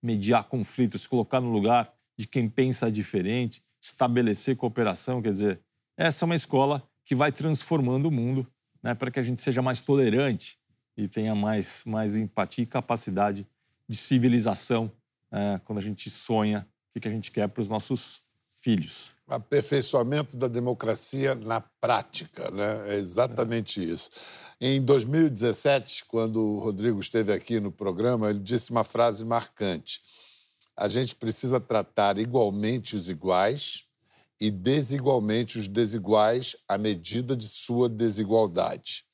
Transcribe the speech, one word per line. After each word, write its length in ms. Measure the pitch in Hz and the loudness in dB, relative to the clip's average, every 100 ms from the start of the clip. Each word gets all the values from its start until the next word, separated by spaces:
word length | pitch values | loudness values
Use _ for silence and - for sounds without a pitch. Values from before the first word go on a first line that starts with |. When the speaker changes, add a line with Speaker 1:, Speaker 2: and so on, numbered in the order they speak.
Speaker 1:
mediar 440 | 120 110 101 117 - | 0 0 4 2 2
conflitos, 560 | 131 104 - 120 95 | -4 -4 0 0 0
se 80 | - | -2
colocar 320 | 123 107 131 | -2 2 0
no 100 | 123 | 2
lugar 420 | 110 104 120 113 _ _ - | 2 4 4 2 _ _ -12
de 80 | 107 | -4
quem 220 | 131 113 | 0 0
pensa 420 | - 131 123 117 | 2 2 2 0
diferente, 720 | 107 95 104 92 120 120 - _ _ | 0 -2 -2 0 -2 -2 -6 _ _
estabelecer 760 | - - 123 120 117 101 - 131 | -14 0 2 4 2 0 -2 -2
cooperação. 680 | 120 110 110 90 - 127 | -2 0 0 -2 -4 -2
Quer 120 | 110 | -2
dizer, 260 | 98 104 90 _ _ _ - | 0 0 -2 _ _ _ -2
essa 260 | 165 - | 0 0
é 20 | 165 | 0
uma 100 | 170 | 0
escola 520 | - 135 139 143 - _ | 0 2 2 0 -4 _
que 100 | _ | _
vai 200 | 127 147 | 2 2
transformando 720 | 135 160 147 - 160 123 131 151 | 0 -2 -2 0 0 2 2 2
o 60 | |
mundo, 360 | 139 120 135 127 _ _ _ | 0 0 -2 -4 _ _ _
né, 120 | 123 | -6
para 180 | 117 131 | -4 -4
que 80 | 135 | -2
a 40 | |
gente 180 | 120 123 | -2 -2
seja 200 | - 127 | 0 0
mais 200 | 127 123 | 0 -2
tolerante 760 | - 139 123 113 139 101 - - _ _ _ - | 2 4 4 4 2 0 -6 -18 _ _ _ -6
e 100 | 101 | -6
tenha 280 | 110 110 104 | -2 -2 0
mais, 480 | 104 107 92 - - | 0 0 -2 -8 -6
mais 300 | 110 107 107 | -2 0 -2
empatia 480 | 107 - 92 - | -2 -2 -4 -2
e 40 | 117 | -2
capacidade 760 | 131 - 117 - 95 104 101 98 _ _ _ _ | -2 -2 -4 -2 0 0 0 -10 _ _ _ _
de 100 | 107 | -8
civilização, 920 | - 131 123 120 113 101 - 117 113 - _ _ _ | 2 4 6 4 2 -2 0 0 0 -8 _ _ _
é, 280 | 101 101 98 - | -2 -2 -2 -4
quando 140 | 104 | -6
a 20 | |
gente 280 | 101 98 - | -4 -6 -8
sonha 560 | - - 110 107 104 98 _ _ | -10 -2 2 2 0 -6 _ _
o 40 | |
que, 80 | - | -10
que 60 | 110 | -6
a 40 | |
gente 200 | 110 101 | -6 -6
quer 180 | - 104 | -2 -2
para 120 | - | -2
os 60 | 101 | -2
nossos 540 | 107 - 127 - - _ _ _ | -2 -2 -6 -6 -16 _ _ _
filhos. 560 | _ - 104 80 - - _ _ | _ 0 2 0 -10 -14 _ _
Speaker 2:
Aperfeiçoamento 1080 | 127 110 143 110 143 123 135 120 147 147 123 | -6 0 0 2 0 2 0 2 0 -4 -4
da 120 | 127 | -2
democracia 880 | 117 123 117 110 107 - 135 135 123 | -2 -2 -2 -2 -4 -4 -2 -2 -2
na 260 | 110 113 | -2 -4
prática, 880 | - _ - 113 - - 165 - - | -4 _ 0 0 0 -10 -10 -10 -8
né? 400 | 95 104 110 104 | -2 -2 -2 -4
É 60 | 101 | -4
exatamente 840 | 95 87 123 117 117 117 104 - | -2 0 0 0 -2 -2 -4 -4
Speaker 1:
É. 40 | |
Speaker 2:
isso. 260 | 82 85 - - - - - - | -4 -4 -8 -14 -16 -16 -20 -4
Em 220 | 127 135 | 0 2
dois 240 | 131 139 113 | 6 4 4
mil 220 | 151 160 | 4 4
e 20 | |
dezessete, 760 | 113 120 101 147 139 104 - - | 4 0 2 2 2 0 -10 -4
quando 360 | 117 113 110 | -2 0 0
o 180 | 107 104 | 0 0
Rodrigo 400 | 110 98 117 104 | -2 0 0 0
esteve 320 | 92 113 104 | 0 0 2
aqui 280 | 101 - 117 | 0 0 -2
no 120 | 101 | -2
programa, 580 | 82 98 90 117 120 107 | -4 -4 0 0 2 0
ele 100 | 104 | 0
disse 320 | 98 110 - | -2 -2 0
uma 120 | 120 | -2
frase 400 | 107 113 117 104 | 0 2 2 2
marcante: 760 | 113 117 - _ 101 85 - - _ - - - _ _ _ - | -2 -2 -2 _ -2 -2 -6 -12 _ -20 -20 -20 _ _ _ -4
"A 120 | 104 | 0
gente 280 | 107 127 - | 0 -2 -4
precisa 440 | 113 107 127 127 | -4 -4 0 0
tratar 580 | - 110 95 - 101 98 | 2 -2 0 2 2 2
igualmente 800 | 117 123 107 101 107 123 98 107 | 2 2 2 2 0 -2 -4 -6
os 120 | 90 | -6
iguais 800 | 82 92 90 101 143 - - - _ _ _ _ _ | -6 2 4 4 2 -6 -8 -12 _ _ _ _ _
e 80 | 107 | -2
desigualmente 1080 | 98 95 147 123 139 127 131 107 110 113 117 | 0 2 2 0 0 2 2 2 0 -2 -6
os 80 | 101 | -4
desiguais 880 | 101 110 110 95 107 107 123 131 - _ | 0 0 0 2 4 6 2 -2 -10 _
à 80 | 101 | -2
medida 600 | 107 95 82 117 123 127 | 0 -2 -4 -4 -2 -4
de 120 | 110 | -4
sua 400 | - - 120 123 | -8 -4 2 2
desigualdade." 1160 | 110 113 101 101 113 107 87 85 - - - _ | 2 0 0 2 4 4 2 -2 -2 -8 -10 _